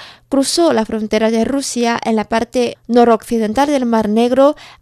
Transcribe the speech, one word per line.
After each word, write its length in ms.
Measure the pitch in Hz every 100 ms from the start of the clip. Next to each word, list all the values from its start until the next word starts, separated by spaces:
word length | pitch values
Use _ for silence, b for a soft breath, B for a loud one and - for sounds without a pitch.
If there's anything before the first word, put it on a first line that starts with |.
| B B _
cruzó 440 | 269 269 - 330
la 120 | 226
frontera 460 | 220 220 214 214 220
de 140 | 226
Rusia 560 | 226 277 269 240 233 233
en 120 | - 220
la 80 |
parte 540 | 208 226 233 254 233 - -
noroccidental 800 | 240 233 226 - 226 214 220 285
del 180 | 285 240
Mar 220 | 226 208
Negro 480 | 214 240 254 285 302 B B